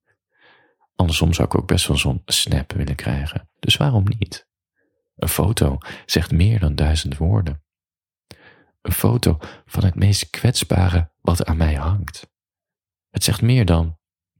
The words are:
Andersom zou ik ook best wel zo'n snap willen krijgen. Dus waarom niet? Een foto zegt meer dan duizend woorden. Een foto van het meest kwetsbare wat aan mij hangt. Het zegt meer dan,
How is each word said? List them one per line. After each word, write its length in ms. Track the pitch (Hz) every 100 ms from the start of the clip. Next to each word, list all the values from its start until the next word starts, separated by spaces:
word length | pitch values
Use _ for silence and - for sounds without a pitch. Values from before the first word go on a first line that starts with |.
| _ _ _ _ _ _ _ _ _ -
Andersom 380 | 90 78 82
zou 140 | 82 -
ik 80 | -
ook 120 | -
best 200 | - -
wel 100 | 69
zo'n 240 | 71 65 -
snap 460 | - - 71 69
willen 240 | - - 69
krijgen. 540 | - 69 73 - - _
Dus 180 | - -
waarom 260 | 147 117 98 -
niet? 280 | - - - _ _ _ _ _ _ -
Een 140 | -
foto 480 | - 85 - 71 69 - - -
zegt 260 | 80 82
meer 280 | 82 101 110
dan 160 | 76 69
duizend 420 | 76 78 - 69
woorden. 460 | 82 - 82 71 _ _ _ _ _ _ - - - _ _ _
Een 100 | -
foto 480 | 87 101 120 - 78 - - _
van 180 | -
het 120 | 92 98
meest 340 | 98 101 -
kwetsbare 840 | - 113 - - 90 90 87 82 _
wat 240 | - 87 -
aan 120 | 80
mij 180 | 80 71
hangt. 580 | 76 101 - - - _ _ _ _ _ _ _ _
Het 140 | -
zegt 180 | - -
meer 240 | 117 127 92
dan, 340 | 85 82 80 _ _ _ _